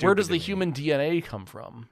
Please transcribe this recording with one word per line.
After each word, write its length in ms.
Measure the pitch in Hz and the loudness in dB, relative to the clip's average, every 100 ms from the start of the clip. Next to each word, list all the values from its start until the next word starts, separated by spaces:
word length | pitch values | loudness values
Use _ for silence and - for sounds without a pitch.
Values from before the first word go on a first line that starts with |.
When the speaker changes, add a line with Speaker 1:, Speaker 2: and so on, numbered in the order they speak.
Speaker 1:
where 120 | 170 | 4
does 120 | 196 175 | 4 2
Speaker 2:
stupid 80 | |
Speaker 1:
the 40 | 175 | 0
Speaker 2:
to 20 | |
me. 40 | 165 | -2
Speaker 1:
human 240 | 196 180 | 0 0
D 200 | 135 151 | 0 0
N 80 | 143 | 2
A 200 | 151 170 | 2 0
come 240 | 160 107 92 | -2 -8 -10
from 420 | - - 120 117 | -14 -16 -16 -18